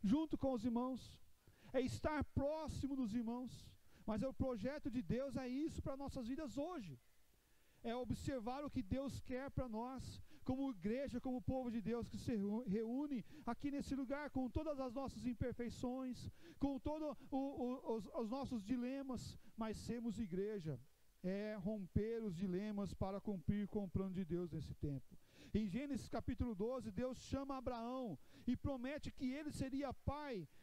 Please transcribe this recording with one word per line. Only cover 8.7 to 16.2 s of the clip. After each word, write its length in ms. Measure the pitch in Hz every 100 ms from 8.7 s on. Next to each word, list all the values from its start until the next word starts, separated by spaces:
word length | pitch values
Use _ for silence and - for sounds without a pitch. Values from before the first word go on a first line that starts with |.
| 247
Deus 380 | 190 254 277 -
quer 300 | - 254 277
para 160 | - 247
nós, 540 | 220 247 262 - - - -
como 280 | - 262 277
igreja, 500 | 208 180 240 277 233
como 200 | 262 254
povo 300 | 190 262 247
de 100 | 226
Deus 280 | 196 233 220
que 80 | 208
se 180 | - 226
reu-, 300 | 202 214 247
reúne 560 | 196 226 254 294 262 - 302 233
aqui 260 | 240 285
nesse 240 | 277 - 269
lugar, 340 | 247 277 294
com 200 | 269 254
todas 280 | 311 311 285
as 160 | 262
nossas 320 | 233 254 - 226
imperfeições, 1040 | 240 262 226 240 - 254 254 262 233